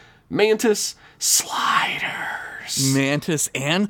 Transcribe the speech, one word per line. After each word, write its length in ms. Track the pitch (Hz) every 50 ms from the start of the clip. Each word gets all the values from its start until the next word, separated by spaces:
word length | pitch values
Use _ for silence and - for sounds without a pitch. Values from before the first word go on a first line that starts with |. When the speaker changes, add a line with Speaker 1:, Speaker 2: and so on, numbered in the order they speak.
| - - - _ _ _
Speaker 1:
Mantis, 680 | - 175 208 220 214 214 - 220 208 - - - - - - - - _
Sliders. 1800 | - - - - - - - - - - - - - - - - - - - - - - - - - - - - - - - 143 135 135 135
Speaker 2:
Mantis 560 | 139 135 139 143 147 - - 156 143 - - -
and 340 | 139 135 147 170 190 208 202